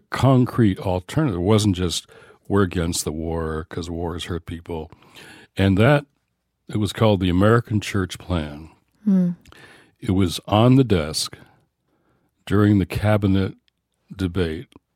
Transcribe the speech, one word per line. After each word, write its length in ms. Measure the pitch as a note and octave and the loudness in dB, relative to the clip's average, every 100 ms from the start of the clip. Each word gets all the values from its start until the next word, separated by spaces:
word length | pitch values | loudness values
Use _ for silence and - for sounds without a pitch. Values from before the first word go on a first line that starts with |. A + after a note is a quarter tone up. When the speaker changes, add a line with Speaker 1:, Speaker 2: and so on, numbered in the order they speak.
| _ | _
Speaker 1:
concrete 680 | - B2+ C3 A#2+ - G#2+ F#2+ | 0 4 4 2 2 0 0
alternative. 560 | F#2+ F2+ - - D#3 F2 | -4 -6 -4 -2 -2 -2
It 40 | |
wasn't 320 | F2+ A2 G#2 F2 | 2 2 2 0
just, 320 | F2+ - - - - _ - | -2 -6 -10 -20 -20 _ -2
"We're 160 | G2+ | 0
against 400 | F#2 F2+ E2 E2 - | 0 -2 -4 -4 -6
the 60 | |
war 560 | D#2 E2 E2 D#2+ D#2 D#2 | -8 -6 -6 -6 -8 -10
'cause 180 | - E2+ | -12 -10
wars 320 | E2 F2 E2+ | -8 -8 -8
hurt 240 | - E2 - | -8 -10 -10
people." 420 | E2 E2 E2 D#2 - _ - - - _ - | -14 -12 -12 -12 -20 _ -20 -20 -20 _ 0
And 220 | G2 F#2+ | 2 4
that, 300 | A#2 C#3+ - _ _ _ _ _ - | 4 2 0 _ _ _ _ _ -8
it 100 | G#2+ | -4
was 140 | G2+ | -4
called 260 | - A2 G2 | 0 2 2
the 100 | F#2 | 2
American 500 | F2+ G#2 A#2 - G#2+ | 4 4 4 2 -4
Church 380 | - G2+ F#2 - | -2 -4 -6 -8
Plan. 540 | - F2 D2+ D2 D#2+ _ _ _ G#3+ | -6 -6 -6 -12 -20 _ _ _ 0
Speaker 2:
Mm. 280 | F#3+ F3+ F3 - - - - _ _ | 2 0 -4 -14 -20 -20 -20 _ _
Speaker 1:
It 120 | - | -2
was 280 | F#2+ F2+ - - | 0 0 -2 0
on 280 | G#2 B2 C3 | 4 6 6
the 60 | |
desk 540 | B2 F2+ D2+ D#2 - - - _ _ _ _ _ _ _ _ _ - | 4 2 0 -6 -10 -12 -20 _ _ _ _ _ _ _ _ _ -2
during 320 | G2 G#2 G#2 | 2 4 4
the 80 | F2 | 0
cabinet 640 | - G#2 G#2+ G2+ F#2+ F#2+ - _ _ _ _ _ F#2+ | -2 0 0 2 0 -2 -6 _ _ _ _ _ -6
debate 520 | F#2+ F2+ E2+ D#2+ - - _ | -6 -4 -4 -6 -14 -20 _